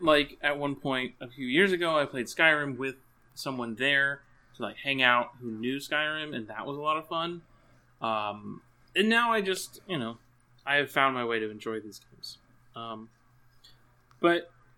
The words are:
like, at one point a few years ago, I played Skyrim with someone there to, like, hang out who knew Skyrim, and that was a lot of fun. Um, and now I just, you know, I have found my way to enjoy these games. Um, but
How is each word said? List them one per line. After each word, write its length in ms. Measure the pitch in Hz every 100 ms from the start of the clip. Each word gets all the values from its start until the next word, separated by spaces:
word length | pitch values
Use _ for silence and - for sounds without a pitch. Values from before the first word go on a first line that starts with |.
like, 380 | 165 147 143 -
at 160 | 147 147
one 200 | 143 139
point 380 | 139 131 123 -
a 60 | 123
few 220 | 127 127
years 240 | 143 196
ago, 260 | 180 170 156
I 60 |
played 220 | 135 131 110
Skyrim 500 | - 160 151 143 123
with 180 | 135 127 _ _ _
someone 400 | - 143 127 117
there 460 | 113 135 139 139 143 _ _ _ -
to, 60 |
like, 140 | 107 -
hang 260 | 139 135
out 280 | 127 123 120 120
who 80 | 120
knew 280 | 110 120 135
Skyrim, 540 | 135 151 151 156 151
and 140 | 131 104
that 180 | 107
was 120 | 120 143
a 40 |
lot 160 | 151 156
of 120 | 156
fun. 340 | 170 170 175 - - _ _ _ -
Um, 600 | 113 110 104 104 104 101 _ _ _
and 140 | 175 220
now 240 | 226 240
I 80 | 220
just, 400 | 190 185 - - -
you 100 | 160
know, 200 | 113 113 _ _ _ _
I 120 | - 143
have 160 | 135
found 240 | 143 135 127
my 80 |
way 160 | 120 113
to 100 | 107
enjoy 300 | 107 113 110
these 200 | 104 98 _
games. 260 | - - - _ _ _ 117
Um, 320 | 117 110 113 _ _ _ _ _ - - _ _ _ -
but 300 | 175 170 - _ _